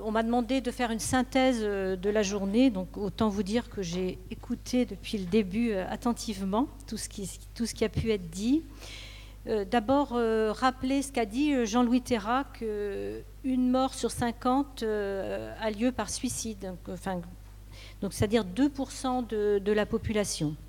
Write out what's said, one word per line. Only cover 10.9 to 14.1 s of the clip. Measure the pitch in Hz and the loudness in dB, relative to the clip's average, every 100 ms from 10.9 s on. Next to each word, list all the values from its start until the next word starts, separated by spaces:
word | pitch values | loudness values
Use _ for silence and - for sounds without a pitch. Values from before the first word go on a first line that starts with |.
| 277 | 0
ce | 277 | 0
qu'a | - | -2
dit, | 220 233 302 | -2 2 2
euh, | 269 | 4
Jean-Louis | 226 240 240 247 | 4 4 4 4
Terra, | 247 233 196 254 277 - | 2 -2 2 0 0 -6
que | 220 208 208 196 202 220 - - | -6 -4 -4 -4 -6 -8 -12 -8
une | 262 254 254 | -2 2 4
mort | 254 269 | 4 2
sur | - 233 | 0 -4